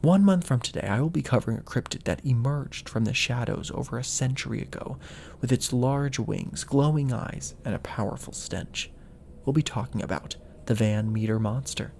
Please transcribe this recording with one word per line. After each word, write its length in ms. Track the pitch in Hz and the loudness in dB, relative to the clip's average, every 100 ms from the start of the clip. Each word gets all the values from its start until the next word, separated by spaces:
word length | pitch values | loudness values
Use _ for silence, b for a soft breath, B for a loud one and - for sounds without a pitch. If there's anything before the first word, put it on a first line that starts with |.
One 240 | 151 196 196 | 8 8 8
month 200 | 185 - | 6 4
from 140 | 123 | 0
today, 280 | - - 98 | 0 -4 0
I 120 | 104 | 2
will 100 | 156 | 2
be 120 | 165 | 0
covering 360 | 135 120 - - | 2 2 2 -4
a 40 | |
cryptid 420 | - 127 - - | -2 -4 -2 -6
that 220 | - - - | -2 -2 2
emerged 640 | 123 123 143 135 - - | 2 2 0 -4 -10 -6
from 160 | 117 113 | 0 2
the 80 | |
shadows 580 | 127 - 123 117 - - | 2 0 0 -2 -2 -4
over 240 | - 131 117 | -6 -4 -4
a 60 | |
century 580 | 131 - 131 131 - 113 | -4 0 0 0 -4 -6
ago, 360 | - - - 131 B B B B | -6 -8 -10 -10 B B B B
with 100 | 131 | 2
its 200 | 131 - | 2 2
large 480 | 127 127 139 143 131 | 2 2 2 0 -2
wings, 440 | 113 50 50 - - | -2 -4 -4 -8 2
glowing 480 | 135 147 151 139 | 4 6 4 2
eyes, 420 | 117 - - - - | 0 -4 -8 -10 -8
and 100 | - | -6
a 60 | 101 | -4
powerful 540 | - - 101 - - | -4 -4 -2 -4 -10
stench. 580 | - - 92 - - - B B B B - - | -10 -6 -6 -6 -8 -10 B B B B -6 0
We'll 80 | |
be 80 | 147 | 2
talking 420 | 147 117 127 110 | 2 -2 -4 -4
about 320 | - 85 - - B B - | -4 -4 -6 -14 B B -2
the 100 | 110 | 2
Van 380 | 107 107 110 | 4 2 0
Meter 260 | 110 110 110 | 0 2 2
monster. 540 | 110 120 135 - - | 2 0 -4 -6 -8